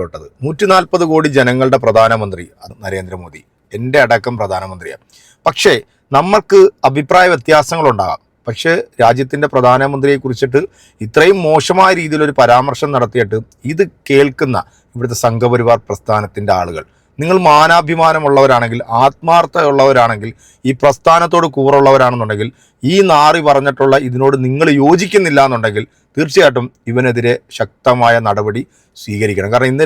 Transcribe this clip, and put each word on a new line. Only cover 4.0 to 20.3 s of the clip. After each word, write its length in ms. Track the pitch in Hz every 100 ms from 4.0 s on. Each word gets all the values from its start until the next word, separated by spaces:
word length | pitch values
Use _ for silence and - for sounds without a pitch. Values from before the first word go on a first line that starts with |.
അടക്കം 300 | 120 117 127 120
പ്രധാനമന്ത്രിയാണ്. 640 | 101 92 95 92 80 65 _ _ _ _ 160
പക്ഷേ 280 | - 196 127 - _ - 135
നമ്മൾക്ക് 440 | 175 214 - 196 190 - 131
അഭിപ്രായ 380 | 139 143 175 180
വ്യത്യാസങ്ങളുണ്ടാകാം, 840 | 160 117 151 139 165 151 107 92 73 _ _ -
പക്ഷേ 260 | 117 165 170 - -
രാജ്യത്തിൻ്റെ 460 | 117 123 131 143 147
പ്രധാനമന്ത്രിയെ 680 | 131 123 127 139 139 139 139
കുറിച്ചിട്ട് 360 | 131 120 131 139 190 _ _ -
ഇത്രയും 340 | 110 151 165 196 156
മോശമായ 440 | 156 - 185 190 175
രീതിയിലൊരു 340 | 160 151 151 135
പരാമർശം 500 | 120 123 139 123 147
നടത്തിയിട്ട് 440 | 139 117 127 104 110 110 _ 123
ഇത് 100 | 160 185 _ -
കേൾക്കുന്ന 500 | 139 143 127 143 107 - _ _
ഇവിടുത്തെ 240 | 120 120 117
സംഘപരിവാർ 560 | 123 113 120 120 117 117 -
പ്രസ്ഥാനത്തിൻ്റെ 640 | 101 - 107 104 - 101 92
ആളുകൾ, 260 | 87 80 - _ _ -
നിങ്ങൾ 160 | 156 185 175
മാനാഭിമാനമുള്ളവരാണെങ്കിൽ, 1300 | 147 160 170 156 165 160 160 147 139 135 123 117 120 - 117
ആത്മാർത്ഥമുള്ളവരാണെങ്കിൽ, 1300 | 135 - 165 170 165 175 151 139 135 131 117 107 113